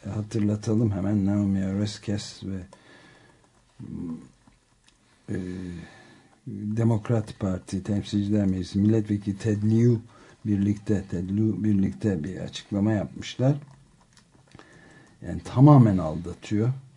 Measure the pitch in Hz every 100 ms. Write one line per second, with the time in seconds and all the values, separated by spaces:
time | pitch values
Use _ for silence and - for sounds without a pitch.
0 | 104 107 107 117 104 107 113 110 117 95
1 | 98 107 98 104 101 95 95 98 104 -
2 | - 101 - - 98 95 90 - - -
3 | - - - _ _ _ _ _ - -
4 | 85 - - _ _ _ _ _ _ _
5 | _ _ - 101 92 92 90 87 82 -
6 | - - _ _ - 104 104 110 113 110
7 | - 113 104 - 98 90 - 95 95 104
8 | 98 104 101 107 98 92 87 101 104 113
9 | 107 104 101 98 113 101 107 113 120 113
10 | - - - - 107 101 101 101 - 101
11 | - 87 92 101 110 92 107 101 95 -
12 | 113 92 73 87 - - - 101 104 107
13 | - - - - 127 147 - - - _
14 | _ _ _ - _ - - - - -
15 | - _ 90 85 - - 143 143 110 92
16 | 80 80 87 85 - 104 117 135 -